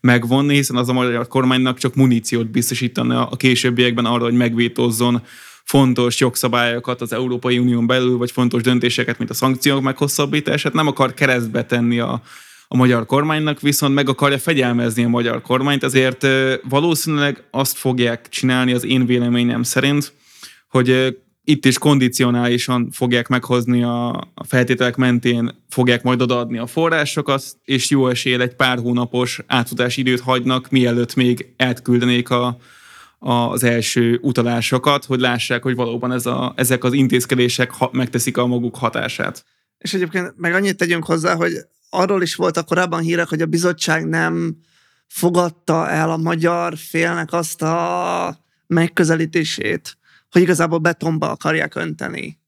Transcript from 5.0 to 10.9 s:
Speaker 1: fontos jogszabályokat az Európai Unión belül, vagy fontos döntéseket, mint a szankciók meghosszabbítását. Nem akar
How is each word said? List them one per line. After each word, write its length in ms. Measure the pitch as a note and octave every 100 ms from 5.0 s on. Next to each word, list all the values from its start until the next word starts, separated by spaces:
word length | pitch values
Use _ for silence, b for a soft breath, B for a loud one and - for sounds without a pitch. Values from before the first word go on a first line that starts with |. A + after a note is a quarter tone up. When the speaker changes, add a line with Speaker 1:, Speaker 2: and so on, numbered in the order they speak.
| A#2+ A#2+ B B B B
Speaker 1:
fontos 560 | - C#3 C3 B2 A#2+ -
jogszabályokat 800 | B2+ - B2 A#2+ A#2+ A#2+ A#2+ B2
az 120 | A#2+
Európai 440 | A#2 B2+ B2 B2+ B2
Unión 300 | B2 A#2+ A#2
belül, 300 | B2+ B2 B2
vagy 140 | A#2+
fontos 300 | - B2 A#2+
döntéseket, 560 | A#2+ B2 A#2+ A#2 A#2 A#2
mint 120 | A#2
a 40 |
szankciók 480 | - C3 B2+ D3 C#3
meghosszabbítását. 920 | C3+ C3+ C#3+ - C#3+ D3+ D3 D3 D3
Nem 140 | B2+
akar 260 | D3+